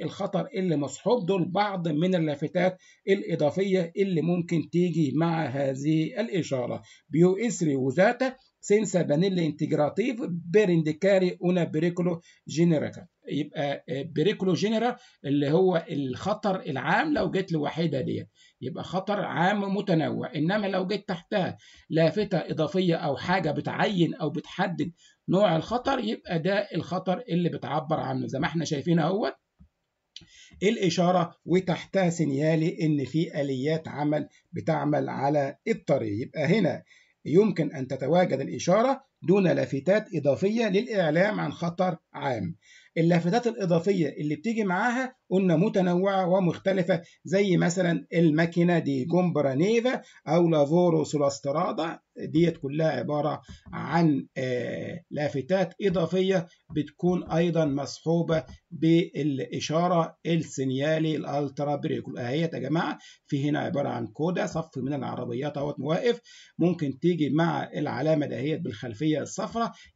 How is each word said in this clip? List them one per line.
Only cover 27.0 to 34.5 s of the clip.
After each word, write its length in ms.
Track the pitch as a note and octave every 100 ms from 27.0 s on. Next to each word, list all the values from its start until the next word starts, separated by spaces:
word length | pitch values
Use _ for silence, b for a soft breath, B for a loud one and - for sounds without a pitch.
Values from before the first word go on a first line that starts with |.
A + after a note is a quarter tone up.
| F#3 F3+ -
اللي 200 | E3+ E3
بتعبر 520 | C3+ C3 D3 D3 D3+
عنه. 260 | C3+ C3 A#2+
زي 120 | C3+
ما 80 | E3+
احنا 180 | D#3+
شايفين 340 | C#3+ C#3+ F3 E3+
اهوت 360 | F#3 G3 C#4 - _ _ - _ _ _ _ - B B B -
الإشارة 720 | F#3+ A3+ F#3 F3+ F3 F3+ E3 -
وتحتها 640 | - F3+ F3+ D#3 - F#3+ F3
سينيالي 680 | F3 C#3+ C3+ D#3 D#3+ D#3+ -
إن 220 | D#3 D3
في 360 | B2+ D#3 F3 D#3+
آليات 480 | C#3+ C3 C#3+ D#3 -
عمل 400 | B2+ D3+ D3+ - b _